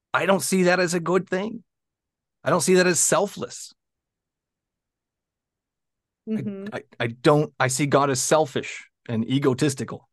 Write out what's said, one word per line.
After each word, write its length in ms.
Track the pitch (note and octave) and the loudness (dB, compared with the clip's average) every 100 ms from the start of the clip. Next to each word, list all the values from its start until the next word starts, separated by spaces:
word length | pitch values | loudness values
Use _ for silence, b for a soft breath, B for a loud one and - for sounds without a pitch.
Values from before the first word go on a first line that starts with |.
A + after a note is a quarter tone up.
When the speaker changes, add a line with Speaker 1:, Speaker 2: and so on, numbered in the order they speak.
| _ | _
Speaker 1:
I 120 | C3 E3+ | -2 2
don't 160 | G3 | 0
see 220 | C3 F#3+ | 2 2
that 160 | F3 F3+ | 4 2
as 140 | F3+ | 0
a 60 | F3 | -2
good 300 | E3 F#3 F#3 | 0 -2 -2
thing. 340 | F#3 G#3+ A3+ - _ _ _ _ _ _ _ | -4 -6 -10 -16 _ _ _ _ _ _ _
I 60 | C3 | -2
don't 120 | E3+ | 0
see 140 | F#3 F#3 | 4 4
that 120 | F3+ | 4
as 120 | F3 | 2
selfless. 760 | - D#3+ G3+ - G2 - - _ _ _ _ _ _ _ _ _ _ _ _ _ _ _ _ _ _ _ _ _ _ _ _ _ - | 2 2 0 -6 -12 -12 -20 _ _ _ _ _ _ _ _ _ _ _ _ _ _ _ _ _ _ _ _ _ _ _ _ _ -8
I, 40 | |
Speaker 2:
Mm-hmm. 340 | G#3+ G#3 G3 G3+ | -6 -6 -10 -10
Speaker 1:
I, 100 | B2 - - | -12 -14 -8
I 80 | A#2+ | -8
don't, 460 | A#2 D#3 D3 D3+ - | 0 2 4 2 -2
I 80 | C3 | -2
see 180 | C3 C#3+ | -2 0
God 240 | C#3 C#3 | 2 2
as 100 | C3 | 0
selfish 680 | - D#3 D#3 A#2+ - - - _ - | 2 2 2 -4 -8 -12 -18 _ -8
and 160 | A2+ A2+ | -6 -2
egotistical. 800 | C3+ C#3+ A#2+ D3 C3 A2+ - - | 0 2 2 0 -2 -8 -12 -16